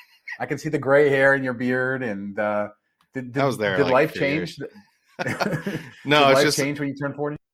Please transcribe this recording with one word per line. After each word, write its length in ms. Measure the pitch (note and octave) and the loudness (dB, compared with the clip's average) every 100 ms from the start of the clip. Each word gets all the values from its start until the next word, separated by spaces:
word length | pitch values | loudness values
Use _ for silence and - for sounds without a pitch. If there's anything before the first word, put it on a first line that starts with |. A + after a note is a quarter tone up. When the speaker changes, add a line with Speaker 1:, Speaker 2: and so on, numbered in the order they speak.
| - _ - - | -20 _ -18 -12
Speaker 1:
I 60 | B2 | -8
can 120 | C#3+ | -6
see 100 | D#3 | -4
the 100 | C#3+ | -4
gray 300 | B2+ C#3 D3 | 4 6 6
hair 260 | C3+ C#3 | 6 4
in 80 | C#3 | 4
your 120 | C3 | 0
beard. 480 | A#2+ B2 B2+ B2+ C3 | -4 0 0 0 -2
And, 360 | B2 G2 G2+ G2+ | -4 -6 -8 -4
uh, 300 | G#2 G#2 G#2 - _ _ _ | -2 0 -4 -8 _ _ _
did, 180 | C3 B2+ | -12 -8
did, 100 | B2 | -2
Speaker 2:
I 40 | C#3 | 0
was 100 | A2 | 0
there, 200 | G#2 F#2 | 0 2
Speaker 1:
did 60 | |
Speaker 2:
like, 80 | E2+ | 2
Speaker 1:
life 200 | B2+ D3+ | 4 2
Speaker 2:
three 80 | F#3+ | 0
Speaker 1:
change? 380 | C#3 D3+ F3 - | -2 -2 -6 -10
Speaker 2:
years. 120 | C#3 - _ _ _ - | -14 -16 _ _ _ -10
Speaker 1:
<laughs> 60 | - - F#3 E3 - E3 - - | -8 -4 -4 -4 -6 -8 -10 -14
Speaker 2:
No, 140 | C3+ D3 | 2 4
Speaker 1:
Did 100 | C#3 | 6
Speaker 2:
it's 40 | |
Speaker 1:
life 80 | C3+ | 6
Speaker 2:
just 160 | D3+ D3 | 4 0
Speaker 1:
change 220 | C#3 D3 | -4 -4
when 80 | C#3+ | -6
you 80 | C#3 | -6
turned 180 | C#3+ | -8
forty? 220 | C#3 D3 D3+ _ | -6 -8 -8 _